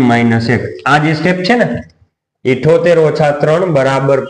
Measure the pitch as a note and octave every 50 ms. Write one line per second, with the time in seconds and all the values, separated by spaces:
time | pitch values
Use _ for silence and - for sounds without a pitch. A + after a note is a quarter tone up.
0 | C3 A#2+ A#2+ A#2 A#2+ A#2 A2+ A2+ A2+ B2 B2 A2 G2 - - - - B2+ C#3+ D3+
1 | D3 D#3+ D#3 D3+ - F3+ F3+ - - - A#3+ A#3+ G3+ - A#2+ A#2+ - - _ _
2 | _ _ _ _ _ _ _ _ - B2 C3 B2 C3 D3+ E3 E3 E3 F3 E3+ D#3+
3 | D#3 D3 D3+ - D#3+ D3 C#3+ C#3+ D3+ D3 D#3 F3 F#3 F3+ D#3 C3+ C3 C3+ C3+ C3+
4 | C3+ C#3 C#3 C3 B2+ -